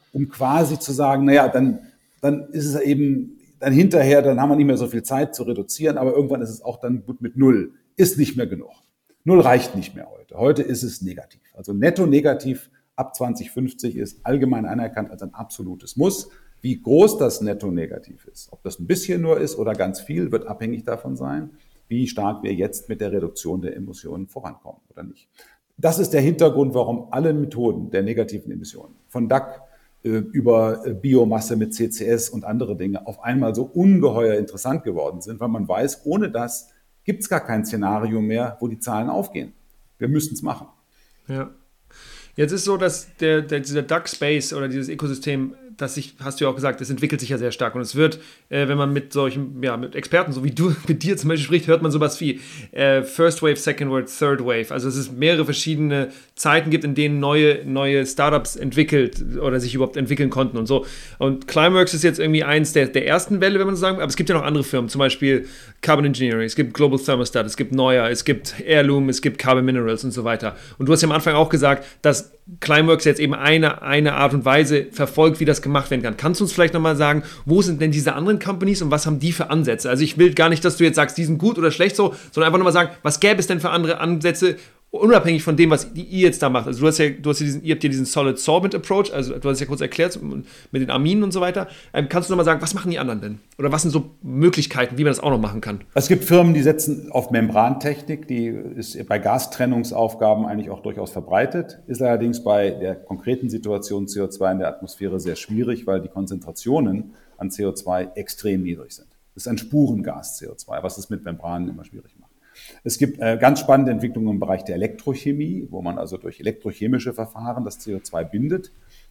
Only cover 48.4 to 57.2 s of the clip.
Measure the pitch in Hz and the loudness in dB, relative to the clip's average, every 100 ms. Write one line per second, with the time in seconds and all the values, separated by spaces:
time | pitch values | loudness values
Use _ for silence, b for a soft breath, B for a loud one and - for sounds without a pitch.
48.4 | B 139 139 143 139 143 139 143 135 127 | B -4 0 0 0 -2 -4 -2 -2 -2
49.4 | 139 135 131 117 123 143 - 170 175 131 | -8 -6 -6 -4 -6 -10 -2 0 0 -4
50.4 | 139 139 175 156 - 156 170 190 147 160 | -4 0 0 0 -2 -2 0 -2 0 -2
51.4 | 143 170 - 160 160 147 151 - 156 131 | 0 0 4 2 2 0 0 -2 -6 -6
52.4 | B 151 113 - 139 135 135 - 165 160 | B -18 -12 0 2 2 0 2 2 4
53.4 | 160 147 156 143 143 131 127 - 147 139 | 0 0 -2 -4 -2 -2 -4 -2 0 0
54.4 | 123 117 110 135 127 131 135 123 151 165 | 0 -2 -2 -4 -4 -4 -6 -2 2 2
55.4 | 151 143 160 151 151 143 131 B B - | 0 -2 -2 -2 0 0 -4 B B -4
56.4 | 156 156 160 160 151 139 147 147 | 2 2 2 0 0 -2 0 0